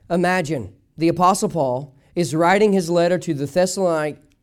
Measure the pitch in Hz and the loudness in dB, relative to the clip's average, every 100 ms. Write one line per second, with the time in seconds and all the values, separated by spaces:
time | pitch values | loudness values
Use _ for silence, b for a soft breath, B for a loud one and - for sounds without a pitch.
0 | - 175 175 185 147 151 95 - _ - | -4 -2 0 0 -2 -6 -8 -16 _ -2
1 | 165 170 180 196 202 160 135 123 147 _ | -2 2 2 2 0 -2 -2 -2 -8 _
2 | _ - 151 156 170 196 208 190 165 170 | _ -6 -2 0 2 4 4 2 0 0
3 | 170 175 175 147 139 180 185 196 185 160 | 2 0 -2 -6 -4 0 -2 0 0 0
4 | 151 143 _ _ | -4 -8 _ _